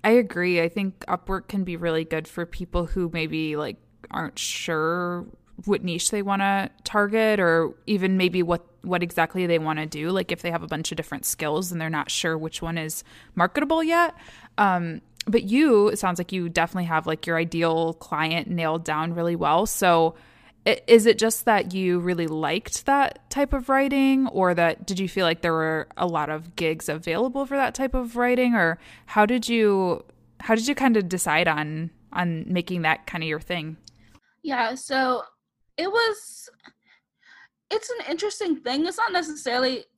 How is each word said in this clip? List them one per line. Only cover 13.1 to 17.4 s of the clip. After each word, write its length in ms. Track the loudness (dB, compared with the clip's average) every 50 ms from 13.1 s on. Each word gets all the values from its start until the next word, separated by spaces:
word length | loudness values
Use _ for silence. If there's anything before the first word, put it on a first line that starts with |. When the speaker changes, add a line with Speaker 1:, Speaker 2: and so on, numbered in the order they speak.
| -20 -20 -20 -10 0
Speaker 1:
marketable 500 | 0 0 0 2 -2 0 0 0 0 2
yet. 320 | 2 2 2 2 2 -2 -10 -20 -20 -20 -20 -20 -12 _ 0
Um, 420 | 2 2 2 0 -2 -4 -6 -10 _ _ _ -8 -4
but 180 | 2 2 2 2
you, 440 | 2 2 4 6 6 6 6 6
it 100 | 4 2
sounds 220 | 0 -2 -2 -2 -2
like 120 | -6 -6
you 180 | -4 -6 -6 -2
definitely 360 | 0 0 0 0 -2 -6 -4
have, 220 | 0 -2 -2 0
like, 180 | -2 -4 -4 -2
your 120 | -2 0
ideal 560 | 0